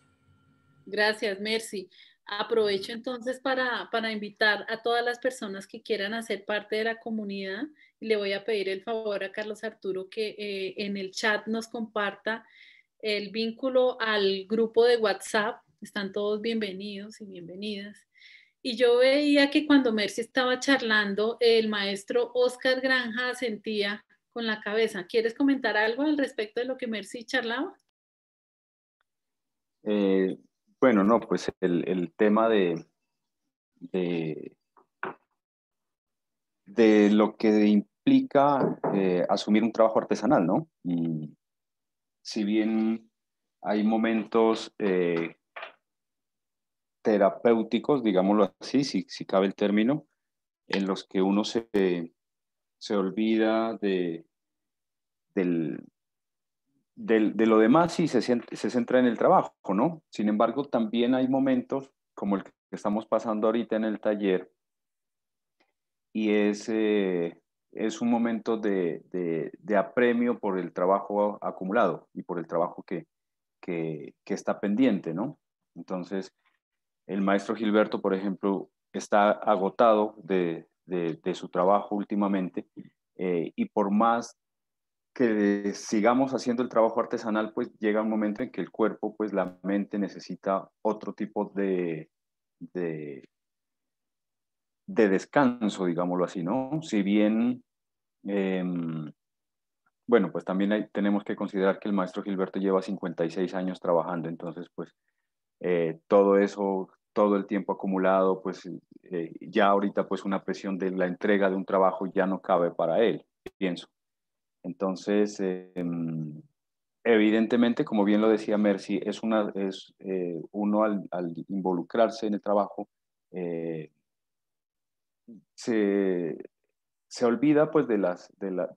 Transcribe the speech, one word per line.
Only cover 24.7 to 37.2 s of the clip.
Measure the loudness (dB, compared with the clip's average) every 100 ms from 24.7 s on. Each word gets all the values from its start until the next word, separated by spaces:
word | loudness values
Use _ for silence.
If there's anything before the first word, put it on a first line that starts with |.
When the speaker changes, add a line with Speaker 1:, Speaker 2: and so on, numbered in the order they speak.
| 0 0 -2 -2
Speaker 1:
¿Quieres | 0 0
comentar | 2 2 2 0 0
algo | 0 0
al | 0 0
respecto | -2 -4 -6 -4
de | -6
lo | -6
que | -6
Mercy | -6 -8 -12
charlaba? | -6 -4 -2 -4 -6 -10 _ _ _ _ _ _ _ _ _ _ _ _ _ _ _ _ _ _ _ _
Speaker 2:
Eh, | -4 0 2 2 2 -2 _ _ _ _
bueno, | 4 4
no, | 4 2
pues | 2 -4 -4 -4
el, | -2 0 0
el | -2 -4
tema | 0 2 4 4
de, | 4 2 0 -8 _ _ _ _ _ _ _ _ _
de, | -8 -4 -2 -2 -4 -6 -12 -20 _ _ _ _ -12 -12 _ _ _ _ _ _ _ _ _ _ _ _ _ _ -6
de | 4 6 8 8
lo | 6